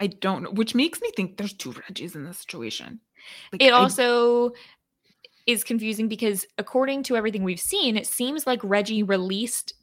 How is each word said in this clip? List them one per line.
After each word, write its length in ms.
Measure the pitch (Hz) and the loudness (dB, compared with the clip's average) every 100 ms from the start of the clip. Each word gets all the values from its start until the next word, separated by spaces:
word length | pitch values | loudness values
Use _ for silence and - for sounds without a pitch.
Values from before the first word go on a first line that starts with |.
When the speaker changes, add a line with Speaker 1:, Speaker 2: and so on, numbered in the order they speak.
Speaker 1:
I 80 | 202 | -4
don't 340 | - 190 190 | -2 -2 -2
know, 80 | - | -2
which 240 | 196 220 | -2 0
makes 260 | 240 330 - | 2 0 0
me 100 | 466 220 | -6 -4
think 200 | 185 - | -6 -6
there's 160 | 202 | -8
two 200 | - 131 | -8 -12
Reggies 440 | 120 - - 165 151 | -12 -14 -12 -12 -10
in 80 | |
this 140 | 139 175 | -12 -14
situation. 600 | - 165 113 - - 226 _ _ - - - | -14 -10 -8 -10 -12 -18 _ _ -20 -20 -10
Like, 100 | 190 | 4
Speaker 2:
It 100 | 269 | 8
Speaker 1:
I 40 | 247 | 8
Speaker 2:
also 760 | 247 - 247 240 240 240 240 240 - _ _ _ _ _ - _ - | 6 4 4 4 4 4 2 -2 -18 _ _ _ _ _ -20 _ 0
is 160 | 233 | 0
confusing 440 | - 226 220 214 220 | -2 -2 -2 -2 -4
because 360 | 220 226 196 - - | 0 0 -2 -6 -10
according 440 | 208 254 269 277 | -2 0 0 -2
to 140 | 269 240 | 0 0
everything 260 | 214 202 | 0 -2
we've 160 | 190 175 | -2 -2
seen, 380 | - 403 269 214 | -4 0 0 0
it 100 | - | -2
seems 400 | - 247 302 262 | -4 -4 -2 -2
like 140 | 247 | -2
Reggie 400 | - 202 208 214 | 2 0 2 0
released 720 | 196 196 185 196 233 - - - | 2 0 0 -2 -4 -6 -8 -16